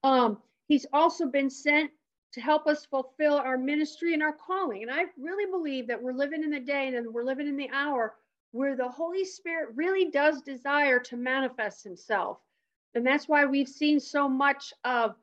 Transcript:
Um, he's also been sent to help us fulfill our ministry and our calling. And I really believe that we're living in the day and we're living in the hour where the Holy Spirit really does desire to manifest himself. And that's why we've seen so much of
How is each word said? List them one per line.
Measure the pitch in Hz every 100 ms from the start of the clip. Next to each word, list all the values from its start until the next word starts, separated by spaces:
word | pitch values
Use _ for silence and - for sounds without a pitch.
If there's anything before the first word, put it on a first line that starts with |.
Um, | 269 262 233 208 _ _ _
he's | 294 -
also | 285 330 339 320
been | 277 269
sent | 262 294 294 302 _ _ _ _
to | -
help | 240 302 311
us | 302
fulfill | - 269 262 _ 302
our | 294 262 254
ministry | 262 294 302 - 339
and | 320
our | 311
calling. | 302 - 381 349 196
And | 226
I | 277 359 330
really | 277 392 403
believe | 370 311 269 233
that | 240
we're | 247
living | 254 285 311
in | 311
the | 294
day | 247 285 269
and | 247 233
we're | 226
living | 247 269 294
in | 277
the | 269
hour | 269 285 269 220 - _ _ _
where | 226 277 262
the | 247
Holy | 254 330 370
Spirit | 381 - 330 330 285
really | 233 339 381 359
does | 285 302 294
desire | - 262 277 285 285 254
to | 254 240
manifest | 247 262 262 254 214 196
himself. | 202 180 - 208 185 208 _ _ _ _ _
And | 233
that's | 240 277 294
why | 302
we've | 285 269 269
seen | - 302 302
so | - 294 285
much | 262 277 277 - -
of | 247 247 226 -